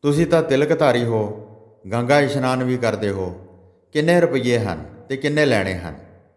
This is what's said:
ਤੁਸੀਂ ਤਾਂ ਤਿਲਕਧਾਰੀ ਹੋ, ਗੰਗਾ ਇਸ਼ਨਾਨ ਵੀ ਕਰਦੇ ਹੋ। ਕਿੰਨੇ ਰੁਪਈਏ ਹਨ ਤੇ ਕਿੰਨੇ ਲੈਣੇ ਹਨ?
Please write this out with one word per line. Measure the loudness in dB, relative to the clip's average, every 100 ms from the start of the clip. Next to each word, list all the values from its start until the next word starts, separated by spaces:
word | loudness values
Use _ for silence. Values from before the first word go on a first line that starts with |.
ਤੁਸੀਂ | 0 2 2
ਤਾਂ | 2
ਤਿਲਕਧਾਰੀ | 2 2 2 2 2 2
ਹੋ, | 0 -2 -4 -8 -16 -20 -20 _ -6
ਗੰਗਾ | -4 2 2
ਇਸ਼ਨਾਨ | 2 0 -2 -2
ਵੀ | -2 -2
ਕਰਦੇ | -2 -2 -4
ਹੋ। | -4 -6 -10 -18 -20 _ _ _
ਕਿੰਨੇ | -2 2 4
ਰੁਪਈਏ | 2 0 0 0
ਹਨ | -2 -6 -10 -20 -10
ਤੇ | -6
ਕਿੰਨੇ | -2 0 2
ਲੈਣੇ | 2 0 -6
ਹਨ? | -8 -14 -18 -20 _